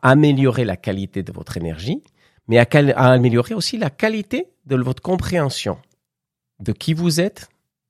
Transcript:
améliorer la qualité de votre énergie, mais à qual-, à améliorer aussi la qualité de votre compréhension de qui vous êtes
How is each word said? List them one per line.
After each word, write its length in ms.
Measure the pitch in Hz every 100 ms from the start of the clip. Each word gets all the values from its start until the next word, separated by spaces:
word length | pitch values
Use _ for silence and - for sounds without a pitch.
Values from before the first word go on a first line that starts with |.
améliorer 640 | 131 139 151 135 135 120 107
la 100 | 90
qualité 460 | 107 98 98 101
de 100 | 87
votre 240 | 87 - 85
énergie, 460 | 82 80 107 277 - _ _ _ -
mais 100 | 117
à 80 | 120
qual-, 260 | 147 139 -
à 160 | 127
améliorer 420 | 127 120 117 120
aussi 240 | 220 - 226
la 100 | 151
qualité 600 | - 220 220 - 269 370 _ -
de 100 | 131
votre 260 | 127 -
compréhension 760 | - 185 - 175 139 - 104 78 _ _ _ _ _ _ _ -
de 120 | 104
qui 200 | - -
vous 260 | 160 175 156
êtes 300 | 196 - - _ _ _